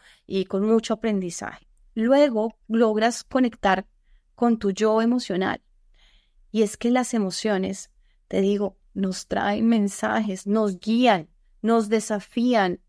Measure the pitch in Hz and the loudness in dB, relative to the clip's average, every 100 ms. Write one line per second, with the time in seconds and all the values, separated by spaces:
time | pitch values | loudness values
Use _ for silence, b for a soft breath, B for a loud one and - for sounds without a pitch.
0 | b b - 190 - 190 214 226 220 220 | b b -6 -4 -2 -2 2 2 0 -4
1 | 226 202 180 - - - _ _ _ - | -2 -4 -4 -8 -12 -14 _ _ _ -4
2 | 226 277 294 220 226 - _ 226 226 214 | 2 4 4 2 -4 -6 _ 2 2 2
3 | 226 233 - 262 247 226 196 185 - _ | 0 -2 -4 0 0 0 0 0 -2 _
4 | _ - _ _ 240 226 202 190 214 220 | _ -20 _ _ 0 2 -2 0 2 2
5 | 226 247 - 180 190 - _ _ _ _ | 2 0 -2 -2 -2 -4 _ _ _ _
6 | _ _ _ _ _ 214 208 - 233 247 | _ _ _ _ _ -2 -2 0 0 0
7 | 240 226 190 - 214 196 190 196 - _ | 0 -2 -2 -4 -2 -2 -2 -6 -14 _
8 | _ _ _ 185 196 202 202 - _ 190 | _ _ _ 0 0 0 -2 -6 _ -6
9 | 190 185 - - 202 208 226 226 202 - | -4 -6 -6 -2 -2 0 2 2 0 -2
10 | 214 220 208 185 202 220 214 180 214 226 | -2 -2 -2 -6 -2 0 0 -2 -2 2
11 | 247 190 156 _ _ _ 214 226 208 220 | 4 2 -2 _ _ _ 0 2 2 -2
12 | 214 208 - - 247 233 185 175 | -2 -6 -6 -2 2 2 2 -2